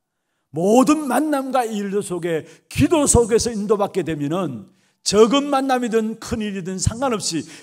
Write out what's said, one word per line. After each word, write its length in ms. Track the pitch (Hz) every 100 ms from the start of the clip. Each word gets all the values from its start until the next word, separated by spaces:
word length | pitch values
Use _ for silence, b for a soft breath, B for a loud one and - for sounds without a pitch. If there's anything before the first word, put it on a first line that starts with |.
| _ _ _ _ _
모든 580 | 147 190 240 269 311 285
만남과 560 | 240 311 277 262 254
일들 380 | 226 208 202 202
속에 440 | 190 180 170 156 147 B _
기도 380 | - 277 320 269
속에서 440 | 240 226 226 233
인도받게 500 | 220 208 208 190 185
되면은 680 | 160 156 143 175 165 117 98 b b b
적은 420 | - 202 226 277
만남이든 760 | 285 269 269 254 240 226 220 220
큰 220 | - 240
일이든 360 | 214 196 175 190
상관없이 640 | - 226 269 214 - 160 - B